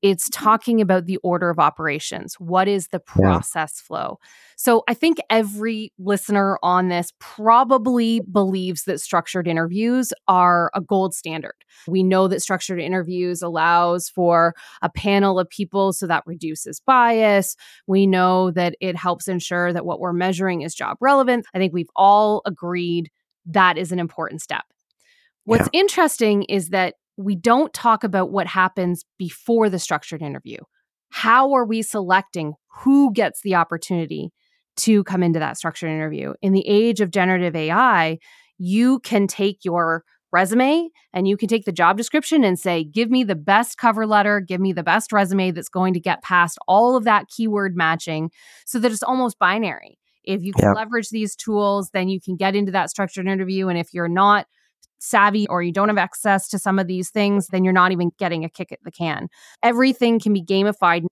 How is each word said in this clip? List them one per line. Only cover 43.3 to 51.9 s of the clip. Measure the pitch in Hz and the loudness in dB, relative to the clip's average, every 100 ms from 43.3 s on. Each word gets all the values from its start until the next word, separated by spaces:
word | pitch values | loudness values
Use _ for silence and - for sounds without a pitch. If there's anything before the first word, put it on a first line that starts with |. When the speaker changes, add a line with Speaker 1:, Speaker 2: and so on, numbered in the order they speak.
| 170 | -4
Speaker 1:
best | 151 202 240 - | 2 2 2 0
cover | 240 214 214 | 0 0 2
letter, | 208 202 208 | 2 2 0
give | 180 185 | -2 -2
me | 196 | -2
the | 180 | -2
best | 170 190 - | 0 0 2
resume | 214 190 196 185 | 0 2 2 0
that's | 170 - | -4 -8
going | 185 185 | -2 0
to | 180 | 0
get | 175 170 | -2 -6
past | - 180 175 - - | 0 2 2 -2 2
all | 196 240 254 | 4 4 2
of | |
that | 226 214 - | 2 2 0
keyword | - 226 208 196 180 | -6 -2 0 -2 0
matching," | 160 165 - 156 160 _ - - - | 0 -2 -4 -6 -6 _ -20 -20 -8
so | 247 | -2
that | 233 | -2
it's | 220 | -2
almost | 240 254 262 - | -2 -2 -2 0
binary. | 180 202 214 135 - _ _ _ | 0 0 -2 -6 -14 _ _ _
If | - 190 | -8 -6
you | 175 | -4
can | 196 101 | 2 2
Speaker 2:
Yep. | 101 | 2
Speaker 1:
leverage | 220 240 208 | -2 -4 -4
these | 220 208 - | -6 -6 -8
tools, | - 208 202 202 185 | -4 0 0 -2 -2